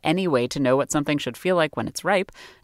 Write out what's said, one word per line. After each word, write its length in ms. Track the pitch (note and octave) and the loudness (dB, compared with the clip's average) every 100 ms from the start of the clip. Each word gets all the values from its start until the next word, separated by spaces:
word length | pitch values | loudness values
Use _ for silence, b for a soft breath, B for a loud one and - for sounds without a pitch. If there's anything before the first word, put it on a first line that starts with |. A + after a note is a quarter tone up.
any 240 | D#3 E3+ F#3 | -2 0 2
way 200 | C3+ A#2+ | 2 0
to 100 | C#3+ | 0
know 180 | C3+ C3 | 2 2
what 140 | C3 | 2
something 260 | D3+ D3 D3 | -2 0 -2
should 180 | - A#2 | -4 -4
feel 200 | F3+ F3+ | 0 2
like 200 | D#3 - | 0 -2
when 120 | A#2 | -8
it's 160 | - | -4
ripe, 280 | E3+ G3 G3 B B B | 0 0 -2 B B B